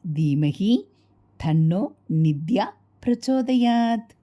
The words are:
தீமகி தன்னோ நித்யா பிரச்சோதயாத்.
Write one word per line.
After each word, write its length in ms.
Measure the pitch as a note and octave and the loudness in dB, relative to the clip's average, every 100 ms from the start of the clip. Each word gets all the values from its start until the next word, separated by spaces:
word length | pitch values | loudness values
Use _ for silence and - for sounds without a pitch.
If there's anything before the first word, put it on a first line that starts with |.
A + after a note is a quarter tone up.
| F3 | -6
தீமகி 580 | D3+ D#3 C#3 D3+ - G3+ B3 - _ _ _ _ _ | -2 0 0 -2 0 0 0 -2 _ _ _ _ _
தன்னோ 420 | E3 D#3 D#3+ F3 - - - | 0 2 2 0 -4 -10 -6
நித்யா 520 | D#3+ D#3+ D3 D#3+ C#4 G#3 - _ _ | 0 0 0 -2 -2 -2 -8 _ _
பிரச்சோதயாத். 1080 | - A#3+ - C4 B3+ B3+ A#3+ A#3 A#3 A3+ A3 _ | -4 -2 -2 -2 0 2 4 2 0 -2 -6 _